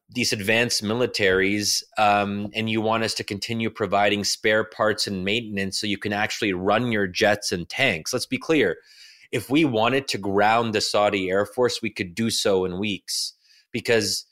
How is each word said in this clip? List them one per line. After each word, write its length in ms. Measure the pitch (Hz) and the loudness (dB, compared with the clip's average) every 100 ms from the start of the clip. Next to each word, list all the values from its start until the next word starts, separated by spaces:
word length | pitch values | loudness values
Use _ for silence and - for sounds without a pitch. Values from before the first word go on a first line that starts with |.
| _ | _
these 220 | 123 117 | -4 -2
advanced 520 | 113 98 113 120 - | 0 2 2 2 0
militaries, 960 | 104 113 123 - 101 95 95 104 104 - - - | -2 0 -2 2 2 4 2 0 0 -2 -4 0
um, 500 | 104 104 101 101 104 | 4 4 2 -4 -6
and 160 | 110 110 | -4 -2
you 100 | 110 | 0
want 240 | 107 113 | 0 0
us 120 | 113 - | 0 -4
to 80 | |
continue 480 | - 101 - 117 113 | -6 -8 -6 -4 -4
providing 520 | - 101 101 104 104 | -4 -2 2 2 2
spare 400 | 98 - 113 107 | -2 -2 2 2
parts 440 | 107 - 110 107 - | 0 0 0 0 -4
and 180 | 98 92 | -4 -2
maintenance 540 | 110 113 101 98 - | -2 -4 -4 -4 -4
so 80 | 110 | -4
you 100 | 98 | -4
can 160 | 104 | -4
actually 400 | 104 107 - 110 | -2 -2 -2 -2
run 380 | 90 95 107 123 | 0 2 2 2
your 160 | 110 98 | 0 -2
jets 440 | 87 107 104 - | 2 2 2 0
and 180 | 95 85 | -6 -6
tanks." 440 | - 131 85 - | -2 0 0 -4
Let's 140 | 123 - | -6 -4
be 100 | 127 | -6
clear. 400 | - 160 101 80 - - - - _ | 0 2 2 -2 -10 -20 -20 -20 _
If 200 | 127 - | -8 0
we 160 | 143 156 | 2 2
wanted 420 | 113 113 135 135 | 2 2 0 -2
to 80 | 113 | -6
ground 560 | 98 98 104 113 117 | -2 2 4 4 2
the 60 | 107 | 0
Saudi 500 | - 107 104 101 92 | 0 2 2 2 0
Air 160 | 95 101 | 0 0
Force, 360 | - 123 - | 0 0 0
we 80 | 110 | -6
could 260 | - 95 85 | -6 -6 -2
do 140 | 113 | -2
so 340 | - 110 95 | 0 0 2
in 160 | 92 90 | 0 -2
weeks, 540 | 107 92 - - - - _ _ _ | -4 -6 -6 -6 -6 -10 _ _ _
because 520 | 120 104 113 101 95 - | -8 2 2 2 -4 -8